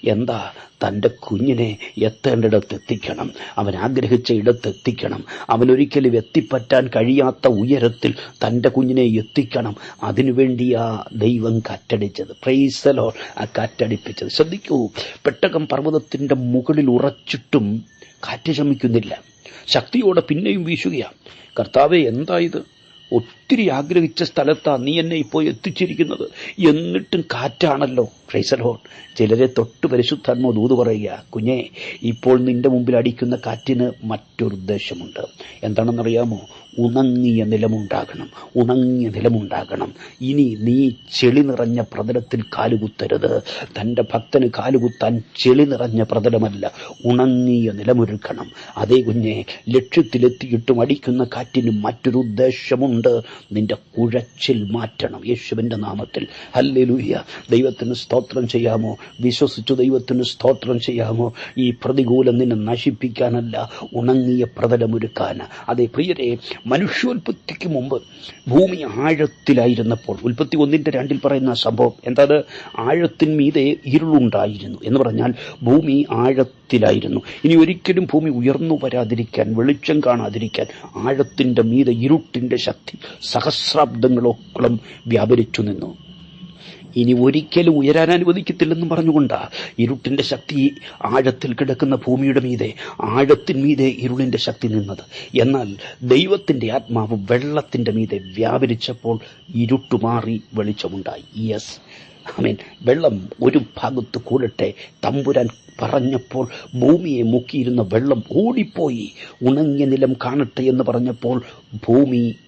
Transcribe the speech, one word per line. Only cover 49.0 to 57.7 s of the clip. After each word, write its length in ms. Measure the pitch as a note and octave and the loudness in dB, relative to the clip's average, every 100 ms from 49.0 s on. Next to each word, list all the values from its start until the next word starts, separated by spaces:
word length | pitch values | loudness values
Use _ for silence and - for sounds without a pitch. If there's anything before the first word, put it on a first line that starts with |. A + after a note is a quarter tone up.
കുഞ്ഞെ, 420 | A2+ A2+ A2 G#2 - - - | 4 0 0 -2 -8 -12 0
ലക്ഷ്യത്തിലെത്തിയിട്ടും 1120 | B2+ B2+ - E3 B2 B2 B2 C3 A#2 A#2 A#2+ | 0 2 2 2 4 2 2 -4 -4 0 2
അടിക്കുന്ന 440 | B2 C#3+ - B2 | 2 0 0 -2
കാറ്റിന് 460 | A#2+ - A#2+ C3 A#2 | -2 -4 -4 -2 0
മറ്റൊരു 480 | G#2+ G#2+ A2+ C3 A#2+ | 0 -4 -2 0 0
ഉദ്ദേശമുണ്ട്. 1000 | A#2+ G#2 B2+ B2+ - B2 C3+ A#2 A#2+ A#2 A2 - - | -2 2 0 0 -2 0 2 2 2 2 -2 -18 -6
നിന്റെ 220 | G#2 G#2+ | -2 -2
കുഴച്ചിൽ 960 | G#2 _ - A#2 A#2 A#2 - - A#2+ G2+ | -4 _ -2 0 0 -4 -8 -2 -2 0
മാറ്റണം 580 | A2+ A2 _ - - A2 | -6 -6 _ -8 -6 -6
യേശുവിൻ്റെ 480 | A#2+ - A2+ A#2 A2+ | -6 -4 -4 -4 -4
നാമത്തിൽ. 500 | G#2 G#2 G#2+ - - - - | -6 -8 -8 -10 -12 -14 -6
ഹല്ലേലൂയ. 640 | B2+ C3 C3 B2 B2+ - - - - - | 0 0 2 2 2 0 -4 -6 -18 0
ദൈവത്തിന് 440 | A#2+ C3 | 2 2